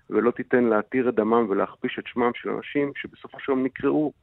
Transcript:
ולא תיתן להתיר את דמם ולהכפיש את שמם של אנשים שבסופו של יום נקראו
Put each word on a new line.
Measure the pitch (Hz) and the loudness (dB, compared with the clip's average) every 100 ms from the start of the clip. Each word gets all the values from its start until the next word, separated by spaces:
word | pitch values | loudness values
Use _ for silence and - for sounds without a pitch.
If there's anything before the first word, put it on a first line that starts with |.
| - | -4
ולא | 107 113 | 0 2
תיתן | - - 127 | 0 2 2
להתיר | 120 107 104 131 123 | 4 2 2 0 0
את | 110 | 2
דמם | 107 117 113 | 4 4 2
ולהכפיש | 98 98 - 127 - | 0 -2 -4 -8 -8
את | - | -8
שמם | 120 120 117 | -2 -2 -2
של | 101 | -6
אנשים | 110 - 143 143 143 | -8 -6 -4 -4 -4
שבסופו | - - - - | -14 -14 -20 -12
של | - | -2
יום | 131 | 0
נקראו | 131 - 143 143 151 - | -2 -2 0 2 0 -4